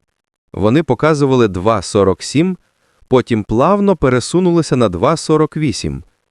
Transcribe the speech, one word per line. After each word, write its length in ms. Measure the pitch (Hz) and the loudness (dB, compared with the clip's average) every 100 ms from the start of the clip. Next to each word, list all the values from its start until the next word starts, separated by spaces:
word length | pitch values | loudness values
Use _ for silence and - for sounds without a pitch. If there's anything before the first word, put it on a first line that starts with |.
| _ _ _ _ _ | _ _ _ _ _
Вони 300 | - 98 131 | -4 0 0
показували 680 | 165 123 151 156 139 131 113 | 0 0 0 2 2 2 2
два 340 | 92 95 110 | 0 0 -2
сорок 400 | 87 104 95 90 | 0 0 0 0
сім, 360 | - 135 175 180 _ _ _ _ - | -4 -2 -2 -4 _ _ _ _ 0
потім 360 | 127 113 113 | 0 2 -2
плавно 520 | 101 110 147 202 202 190 | 0 0 2 2 0 0
пересунулися 800 | 139 123 - 170 185 170 156 135 | 0 0 0 0 0 0 0 0
на 120 | 113 | 0
два 280 | 90 117 160 | 0 -2 -2
сорок 400 | - 156 156 - | 0 0 0 -2
вісім. 480 | 151 104 80 67 - _ _ | -6 -4 -8 -10 -12 _ _